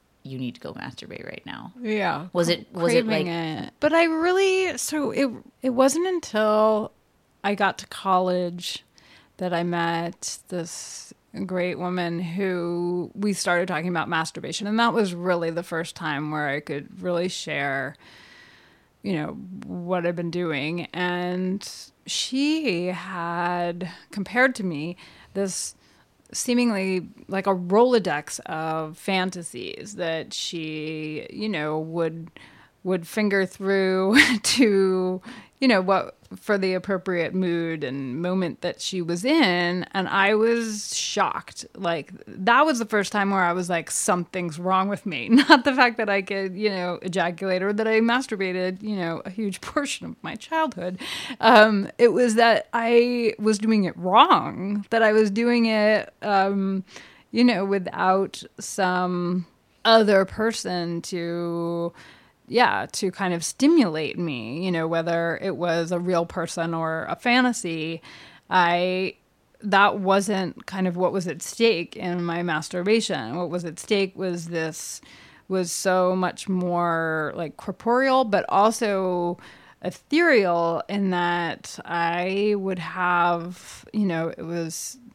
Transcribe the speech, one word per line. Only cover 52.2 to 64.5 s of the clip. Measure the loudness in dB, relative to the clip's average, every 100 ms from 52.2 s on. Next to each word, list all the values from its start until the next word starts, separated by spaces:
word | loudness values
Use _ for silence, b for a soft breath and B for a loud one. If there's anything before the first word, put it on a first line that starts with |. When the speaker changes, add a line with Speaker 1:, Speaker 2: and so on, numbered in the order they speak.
| 2
Speaker 2:
that | 6 6 4 2
I | -2 4 6 6 2 0 0
was | 0 0
doing | 2 2
it | 2 -2
wrong, | 4 6 8 6 2 -6 -4 -6 -2
that | 2
I | 4
was | 4 2
doing | 2 2 4 2
it, | 4 4 2 0 -8
um, | 0 2 2 0 0 -2 -6 B B B B
you | 4
know, | 4 4
without | 2 0 -2 -2 2 2 2 -6 -18 -14
some | -10 -2 0 0 0 -2 -2 -2 -4 _ _ _
other | 6 6 8 4
person | 4 0 -4 -2 -4 -4 -4 -6
to, | -6 -6 -4 -4 -4 -4 -4 -2 -4 -8 B B B _ -4
yeah, | 2 2 0 -4
to | -4 -4
kind | -2 -2
of | -2
stimulate | -4 2 4 6 4 0 -4 -4
me, | -4 -4 -6